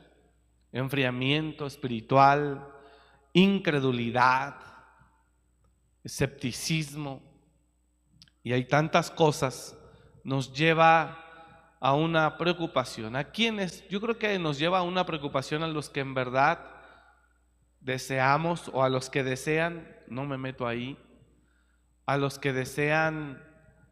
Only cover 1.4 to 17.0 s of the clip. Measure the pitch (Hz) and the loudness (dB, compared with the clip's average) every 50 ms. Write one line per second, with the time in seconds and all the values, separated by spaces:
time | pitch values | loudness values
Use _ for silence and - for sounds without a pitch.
1.4 | 156 156 147 - 147 139 - - - 127 120 110 - - 131 135 139 139 143 147 | 0 -4 -6 -8 -10 -10 -10 -8 -6 -4 -4 -4 -2 2 6 8 8 8 6 4
2.4 | 147 143 139 - - - - - - - - - - _ _ _ _ _ - 175 | 0 -4 -6 -8 -12 -16 -20 -20 -20 -20 -20 -20 -20 _ _ _ _ _ 4 6
3.4 | 190 196 196 190 196 175 147 143 131 131 123 120 117 117 113 123 123 127 127 131 | 6 6 4 0 0 0 0 2 2 0 0 0 -2 0 2 4 4 4 4 2
4.4 | 139 143 - - - - - - - - _ _ - _ _ _ _ _ _ _ | -2 -4 -10 -14 -20 -20 -20 -20 -20 -20 _ _ -20 _ _ _ _ _ _ _
5.4 | _ _ _ _ _ _ _ _ _ _ _ _ - 131 - - 143 127 - - | _ _ _ _ _ _ _ _ _ _ _ _ -16 -12 -4 -2 -2 -2 -2 -6
6.4 | - 120 - - - - 160 160 151 143 143 151 147 139 135 127 - - _ _ | -8 -6 -6 -6 -4 -2 -2 -2 -2 -6 -8 -10 -8 -8 -10 -12 -16 -20 _ _
7.4 | _ _ _ _ _ _ _ _ _ _ _ _ _ _ _ _ - _ _ _ | _ _ _ _ _ _ _ _ _ _ _ _ _ _ _ _ -20 _ _ _
8.4 | - 120 123 127 123 - 147 147 156 156 - 175 165 - - - 165 151 143 - | -6 -2 0 0 2 4 2 2 2 4 2 2 2 2 2 4 4 4 4 2
9.4 | 139 131 - - - - - - - - - - - - _ - - 127 135 139 | -2 -4 -4 -6 -14 -16 -18 -20 -20 -20 -20 -20 -20 -20 _ -14 -8 -4 -4 -4
10.4 | 127 - 127 139 160 165 160 160 165 165 165 165 151 139 147 - - - - - | -4 -6 -2 0 2 2 4 6 6 8 8 6 4 0 -8 -16 -18 -20 -20 -20
11.4 | - - - - - _ _ - 123 135 139 151 160 165 165 160 156 151 - - | -20 -20 -20 -20 -20 _ _ -2 2 2 4 4 2 2 2 2 2 2 0 0
12.4 | 165 175 175 170 165 160 - 135 123 - - 113 110 110 120 135 147 - - 208 | 0 0 0 0 -4 -2 0 -2 -2 -2 -6 -10 -8 -6 -4 -6 -6 -6 -2 -2
13.4 | 233 226 220 208 190 170 - - - - 180 202 226 226 226 233 226 208 202 185 | 0 0 0 -2 -4 -6 -8 -12 -12 -8 -6 -4 -2 -4 -4 -2 -2 -2 -2 0
14.4 | 170 151 143 135 151 175 185 185 175 175 185 185 180 - 156 143 143 139 - 135 | -2 -2 -2 0 0 0 2 0 0 0 0 -2 -2 -2 -4 -6 -6 -4 -4 -4
15.4 | 127 - 151 151 165 165 156 151 139 - - 143 135 135 131 131 127 123 123 131 | -4 -2 -4 -4 -4 -4 -4 -6 -8 -6 -6 -6 -6 -4 -4 -4 -4 0 2 4
16.4 | 139 156 170 - - - - - - - - - | 4 4 2 0 -6 -20 -20 -20 -20 -20 -20 -20